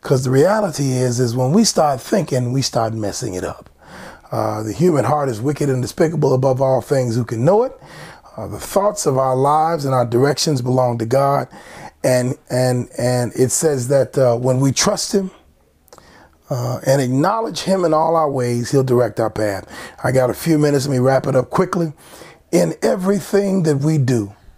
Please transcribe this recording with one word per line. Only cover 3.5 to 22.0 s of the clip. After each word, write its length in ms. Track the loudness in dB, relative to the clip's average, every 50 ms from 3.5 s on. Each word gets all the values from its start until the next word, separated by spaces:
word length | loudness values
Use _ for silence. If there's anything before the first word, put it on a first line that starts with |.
| -10 -12 -18 -20 _ _ -20 -20 -20 -20 -20 -20 -20 -20 _ -8
Uh, 320 | -4 -4 -2 -2 -4 -4 -6
the 100 | -8 -2
human 320 | 0 2 2 4 2 2
heart 240 | 2 0 0 0 -2
is 120 | -4 -4
wicked 280 | -4 -4 -2 -2 -2 -2
and 140 | 0 -2 -2
despicable 500 | -6 0 0 0 0 2 0 2 2 2
above 300 | 2 2 2 2 2 2
all 180 | 2 2 0
things. 360 | 0 0 0 0 0 0 -2
Who 80 | -2 -2
can 200 | -4 -4 0 2
know 200 | 4 4 4 2
it? 120 | 0 -4 -12 -20 -20 -20 -20 -20 -20 -20 -20 -20 -20 -14
Uh, 100 | -12 -12
the 140 | -10 -10 -12
thoughts 460 | -12 -2 -2 0 0 0 -2 0 -2
of 120 | 0 0 2
our 160 | 0 0 0
lives 500 | 2 2 2 2 2 2 0 -2 -2 -2
and 80 | -2 0
our 140 | 0 0
directions 560 | 2 2 2 2 2 2 0 -2 -2 -2 -2 0
belong 360 | 0 0 2 2 0 0 -2
to 80 | -2
God. 420 | 0 2 2 2 2 0 0 -2 -6 -12 -20 -20 -20 -20 -18 -20 -20 _ _ -2
And, 340 | 0 0 2 0 -2 -4 -6 _ _
and, 400 | -2 0 0 2 0 -2 -4 -6 -6
and 360 | -4 -2 0 0 0 -2 -4 0
it 160 | 0 0 0
says 380 | 0 0 0 0 0 0 0 0
that, 280 | 2 2 2 0 0
uh, 200 | 2 2 2 2
when 240 | 2 0 0 0 2
we 100 | 2 0
trust 420 | 0 0 0 0 0 -2 -4 -2 -2
Him, 200 | -2 -2 -2 -10 -14 _ _ _ _ _ _ _ _ _ _ -20 -20 _ -20 -20 -20 -20 _ _ _ _ _
uh, 280 | -6 -6 -4 -4 -6 -4 0
and 160 | 2 2 2 2
acknowledge 600 | 0 2 2 2 2 0 -2 -4 -6 -6 -6 -2
Him 220 | -2 0 0 2
in 80 | 2 2
all 220 | 2 2 2 2
our 160 | 2 2 0
ways, 400 | 0 -2 -2 -2 -2 -2 -2 0
He'll 140 | 2 2 2
direct 340 | 4 2 2 2 0 0 -2
our 120 | -2 -2
path. 360 | -2 -2 -2 -2 -2 -4 -8 -12 -18 -16 -16 -18 -18 -6 -4
I 80 | 0 2
got 180 | 2 2 2
a 40 | -2
few 220 | -2 0 0 2
minutes. 300 | 2 2 2 2 0 0
Let 60 | 0 0
me 80 | 2
wrap 260 | 2 2 2 2 0
it 80 | 2 0
up 160 | 0 0 0
quickly. 440 | 0 -2 -2 0 0 -4 -4 -4 -6 _